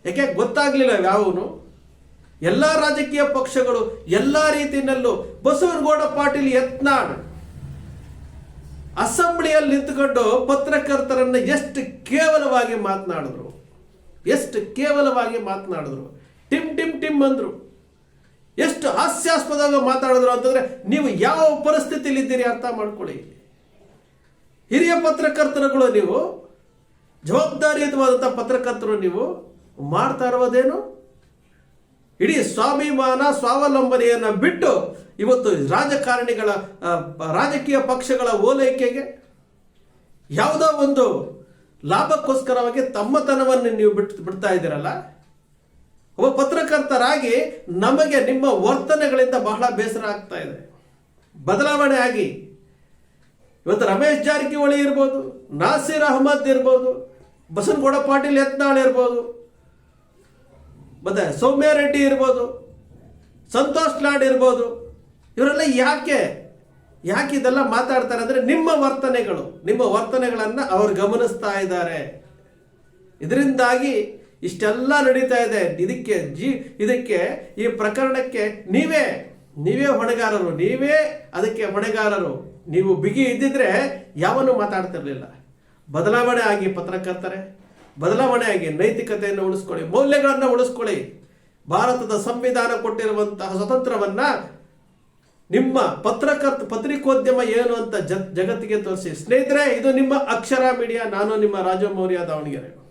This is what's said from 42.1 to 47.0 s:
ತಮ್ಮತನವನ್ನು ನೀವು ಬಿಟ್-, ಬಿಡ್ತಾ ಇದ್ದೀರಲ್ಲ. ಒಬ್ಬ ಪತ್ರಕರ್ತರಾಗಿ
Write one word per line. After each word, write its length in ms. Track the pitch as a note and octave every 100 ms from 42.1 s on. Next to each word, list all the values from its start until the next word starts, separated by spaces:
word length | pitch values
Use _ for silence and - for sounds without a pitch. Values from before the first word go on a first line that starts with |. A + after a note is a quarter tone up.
| D#4 C4+ C4 C4 B3 A#3+ C4 B3+
ತಮ್ಮತನವನ್ನು 800 | G#3 A3 D4 C#4+ C4 C4 B3+ A#3
ನೀವು 240 | G#3+ G#3
ಬಿಟ್-, 280 | G3 G3 -
ಬಿಡ್ತಾ 260 | E3+ F#3 G3
ಇದ್ದೀರಲ್ಲ. 380 | F#3 D#3+ D3 - - - - _ _ _ _ _ _ _ _ _ -
ಒಬ್ಬ 240 | C4 C4+
ಪತ್ರಕರ್ತರಾಗಿ 1200 | C4+ E4+ D4+ D4 - B3